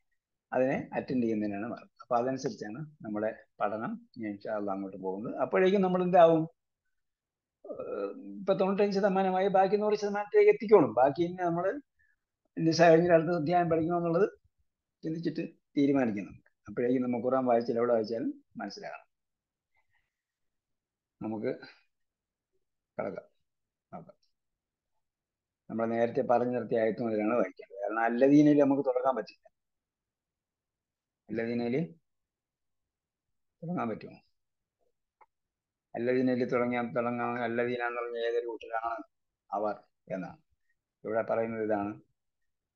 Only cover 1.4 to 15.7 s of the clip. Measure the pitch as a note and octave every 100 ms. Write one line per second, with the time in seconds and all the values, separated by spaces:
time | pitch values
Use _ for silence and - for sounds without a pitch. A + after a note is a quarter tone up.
1.4 | G#2 G2+ A#2 F2 - _ - A#2+ A#2+ C3
2.4 | C#3 G#2 G#2+ A#2+ D3+ - A2 G#2 G#2+ A2+
3.4 | _ _ G#2+ G#2+ B2 A3+ - B2 G#2+ G2+
4.4 | - G#2+ G2+ G2 F#2+ F#2+ F#2+ F#2+ A#2 -
5.4 | C3 F#3+ F#3 G3+ F#3 F3+ F3+ F3+ E3 E3
6.4 | D#3+ _ _ _ _ _ _ _ _ _
7.4 | _ _ - - - - - - G3+ G3+
8.4 | G3 F#3+ F#3+ G3 G#3 G3 G3+ F#3+ F#3+ F#3
9.4 | G3 F#3+ F#3+ G3+ G#3+ G#3 G#3 G3+ G#3 G#3
10.4 | G#3 G#3 G#3 G#3 B2+ A2 C3+ C#3+ F3 F3+
11.4 | F3 E3 F#3 C#4+ - _ _ _ _ _
12.4 | _ - D#3+ D#3 E3+ D#3+ F3 E3 D#3 F3
13.4 | D3+ F3 E3+ E3 D#3+ F3 E3+ E3+ G#3+ -
14.4 | _ _ _ _ _ _ D#3+ E3 E3 D#3
15.4 | - - _